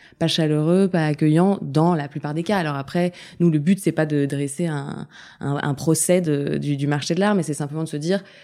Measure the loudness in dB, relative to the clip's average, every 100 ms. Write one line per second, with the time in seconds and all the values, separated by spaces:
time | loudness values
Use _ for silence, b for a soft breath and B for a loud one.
0 | b -4 -2 0 2 2 4 4 4 2
1 | 0 2 2 4 4 2 0 2 2 2
2 | -2 -8 -6 -4 -2 0 0 -4 -4 -2
3 | -2 -4 B 0 2 4 2 2 2 0
4 | 0 0 0 -2 -4 -4 -4 -4 -6 -10
5 | -12 B B B -4 -2 -2 -2 0 0
6 | 2 2 2 -2 -2 -2 -2 -2 0 -2
7 | -2 0 2 0 -2 -4 -6 -6 -6 -4
8 | -2 -2 B B